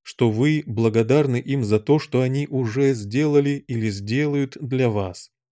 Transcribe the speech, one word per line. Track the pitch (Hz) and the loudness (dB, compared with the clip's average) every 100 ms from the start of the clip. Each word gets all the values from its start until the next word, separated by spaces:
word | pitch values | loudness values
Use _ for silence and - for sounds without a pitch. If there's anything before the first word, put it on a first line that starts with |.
что | - - 120 | -20 0 2
вы | 107 143 156 147 | 2 2 0 -2
благодарны | 110 113 110 110 139 143 123 | 0 2 2 4 4 4 0
им | 127 135 | -2 -2
за | 107 107 | 0 0
то, | 107 151 | 2 0
что | - 123 | 2 -2
они | 127 135 143 | 0 -2 -4
уже | 135 117 113 135 | -4 -4 0 2
сделали | 127 101 120 151 147 143 139 - | 0 -2 -2 2 4 2 -2 -4
или | 120 110 | -4 -2
сделают | 101 101 123 147 143 135 - | -4 -4 -2 0 -2 -4 -6
для | 131 131 127 | -6 0 0
вас. | 104 95 90 - _ _ | 0 -4 -8 -18 _ _